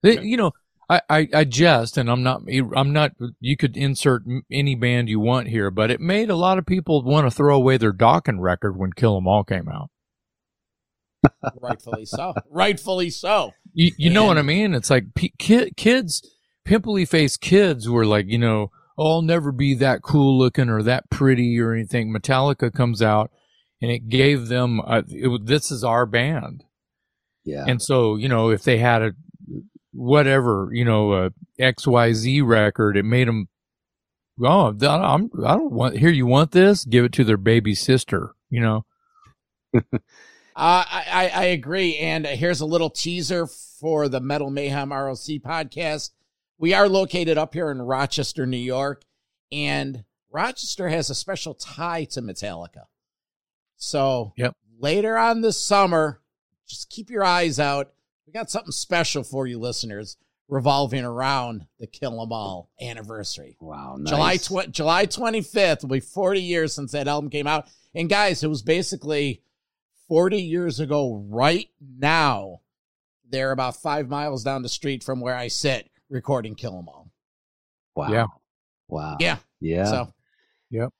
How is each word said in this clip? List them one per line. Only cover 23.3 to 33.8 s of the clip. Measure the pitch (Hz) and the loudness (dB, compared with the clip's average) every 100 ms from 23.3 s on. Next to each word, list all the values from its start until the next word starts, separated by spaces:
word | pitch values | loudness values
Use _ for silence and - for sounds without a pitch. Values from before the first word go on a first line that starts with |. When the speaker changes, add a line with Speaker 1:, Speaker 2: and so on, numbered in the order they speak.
| _ _ _ _ _ | _ _ _ _ _
Speaker 1:
and | 120 | -4
it | 120 113 | -4 0
gave | 127 139 143 117 | 4 4 4 0
them, | 123 123 113 | -2 0 0
a, | - 117 - | 0 -2 -2
it, | - | -4
w-, | 131 120 | -2 -2
"This | 107 143 - | 0 -2 0
is | 127 | -4
our | 120 117 120 | 0 0 2
band." | 117 131 156 - 135 _ _ _ _ _ _ _ _ | 0 -2 -4 -8 -14 _ _ _ _ _ _ _ _
Speaker 4:
Yeah. | - 143 139 | -12 -8 -4
Speaker 1:
And | 123 | -4
so, | - 131 113 107 | 0 2 2 0
you | 127 | -2
know, | 120 113 | 0 2
if | 107 | 2
they | - 117 | 2 2
had | 120 117 | 4 2
a | 110 92 - - - - 196 _ _ | 0 -6 -20 -20 -16 -16 -16 _ _
whatever, | - 123 147 135 135 120 101 95 | -8 2 4 4 4 2 0 -2
you | 120 | -2
know, | 120 110 104 | 2 2 2
a | 98 92 - - - | 2 0 -4 -20 -2
X | 131 123 - | 0 0 2
Y | 120 117 | 4 4
Z | 113 117 139 | 2 0 2
record, | 131 110 104 - 107 101 | 4 4 4 2 2 2
it | |
made | 104 123 123 | 2 2 2
'em, | 110 95 _ _ _ | 0 -4 _ _ _